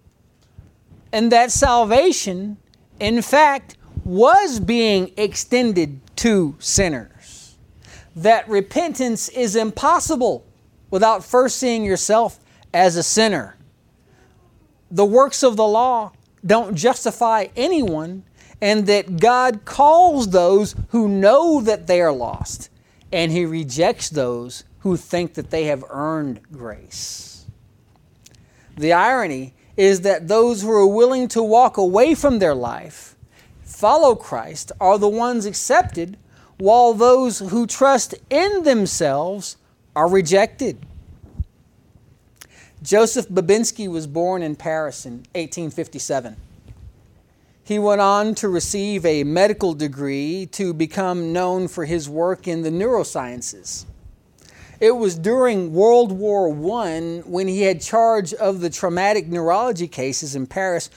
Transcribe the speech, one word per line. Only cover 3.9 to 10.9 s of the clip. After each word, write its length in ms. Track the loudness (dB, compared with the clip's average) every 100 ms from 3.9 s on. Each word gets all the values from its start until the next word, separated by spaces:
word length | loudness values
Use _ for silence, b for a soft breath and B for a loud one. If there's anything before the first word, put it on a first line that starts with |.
| -12
was 560 | -6 4 6 6 4 -2
being 500 | -2 0 2 2 -2 -4
extended 840 | -4 -4 -2 0 2 0 -2 -6 -16 -2
to 380 | 0 2 0 -4
sinners. 960 | -4 -2 -2 -4 -10 _ -20 -20 -20 _ _ _ B B B -2
That 320 | 2 2 2
repentance 800 | -2 -2 -4 -4 -4 -4 -4 -6
is 260 | -4 -2 -2
impossible 880 | -4 -2 0 0 0 -2 -2 -4 -10 _ _ _ _